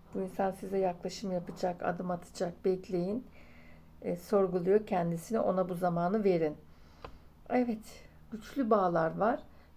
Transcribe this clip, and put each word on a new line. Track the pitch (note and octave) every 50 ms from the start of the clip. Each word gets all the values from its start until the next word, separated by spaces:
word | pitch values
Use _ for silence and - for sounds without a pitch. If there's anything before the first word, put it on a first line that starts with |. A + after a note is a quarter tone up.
| - - -
Bu | G3
insan | F#3+ F#3 - - G3 F#3+
size | F#3+ - G3+ F#3+ G3 G3
yaklaşım | F#3+ F3+ F3 - - F3+ - - G#3 F#3+
yapacak, | F3+ F3 E3+ - E3 - F#3 F3+ F3 -
adım | - F3+ F3 F3 F3+ F3+
atacak, | F3 F3 - - - - F#3 F3 E3+ - -
bekleyin. | F#3+ F#3 F#3 F#3 - F#3 F3 F3 F#3+ G#3+ C4 - - - - - - - - - - - - - - - -
E, | - F3+ F3
sorguluyor | F3 - - G#3 G3 G3 F3+ F3+ F#3 E3+ F#3 G3+ G#3+ G#3+
kendisini, | - G#3 F3+ E3+ E3+ E3+ E3 - - A3 A3+
ona | - - F#3 F#3+ F3+ F3+
bu | F3+
zamanı | E3+ F#3 F3 E3+ E3+ F3 F3+ G#3 A3 G3+
verin. | F#3+ F3 E3 D#3+ D3+ - - - - - - - - - - - - - - - - - - - -
Evet, | B3 B3+ A#3+ A#3 A3 A3 - - - - - - - - - -
güçlü | A3 A3 - - - C#4 B3 G#3+
bağlar | A3+ G3+ F#3 F3 E3+ E3 D#3+ D#3+ E3
var, | E3+ G3 A#3 C#4 - - - - - - - -